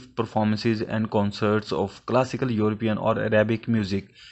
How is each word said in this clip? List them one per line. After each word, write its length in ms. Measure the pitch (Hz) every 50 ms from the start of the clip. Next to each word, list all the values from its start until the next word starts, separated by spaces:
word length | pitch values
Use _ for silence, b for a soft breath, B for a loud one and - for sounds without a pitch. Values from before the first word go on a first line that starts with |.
| - - -
performances 640 | - 113 107 - 110 107 107 107 104 - 117 110 107
and 260 | 113 - - 110 110 107
concerts 640 | - 110 101 104 98 - 110 104 107 107 107 -
of 340 | - 73 101 98 - - _
classical 440 | - 113 127 131 127 - 117 135 127
European 480 | 117 107 107 107 107 104 113 110 107 -
or 180 | - 107 113 107
Arabic 480 | 107 107 107 107 107 110 117 110 - -
music, 400 | 117 110 101 92 101 98 95 - B B B B